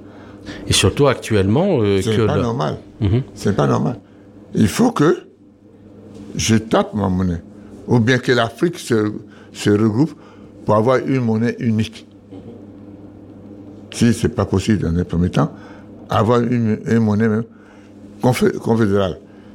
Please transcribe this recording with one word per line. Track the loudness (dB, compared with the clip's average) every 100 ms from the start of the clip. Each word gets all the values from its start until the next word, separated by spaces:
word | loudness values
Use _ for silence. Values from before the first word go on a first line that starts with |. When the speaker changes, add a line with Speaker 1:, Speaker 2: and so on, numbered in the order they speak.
| -20 -20 -20 -18 -16 -12 -4
Speaker 1:
Et |
surtout | 0 0 2 2
actuellement, | 2 0 0 2 2 2 2
euh, | 2 2
Speaker 2:
C'est | 0 0
Speaker 1:
que | 2
Speaker 2:
pas | 2
Speaker 1:
le |
Speaker 2:
normal. | 0 -2 -4 -6 -12 -4
Speaker 1:
Mhm. | 0 0 -2
Speaker 2:
C'est | -6 -2
pas | 0 0
normal. | 0 -2 -6 -14 -20 -20 -20 -6
Il | 0 0
faut | 2 0
que | 2 0 0 -6 _ -20 _ -20 -20 -20 -20 -20 -20 -12
je | -6 0 0
tape | 2 0 0
ma | -2 -2
monnaie. | 0 -2 -4 -8 -20 -20 -12 0
Ou | 2
bien | 4 2
que | 2
l'Afrique | 0 0 0 -4 -4
se, | -2 0 0 -6 -14 -20 -20
se | -4 2
regroupe | 4 4 2 0 -2 -20 -20 -20 -10
pour | 0
avoir | 2 4 2 2
une | 0
monnaie | 0 0 -2 -2
unique. | -2 0 -2 -6 -20 -20 -20 -18 -18 -18 -20 -20 -20 -20 -20 -20 -20 -20 -20 -20 -20 -20 -12
Si | 0 0
c'est | 2 -2
pas | -2 0
possible | 0 2 0
dans | 0 -2
un |
premier | -2 0 0
temps, | 0 -2 -4 -20 -20 -20 -16 -2
avoir | 0 2 2
une, | 2 0 0 -2 0
une | 2
monnaie | 2 2 2
même | 0 -4 -12 -20 -20 -20 -20 -20 -2
confé-, | 0 2 0
confédérale. | 0 0 2 2 2 0 -4 -14 -20 -20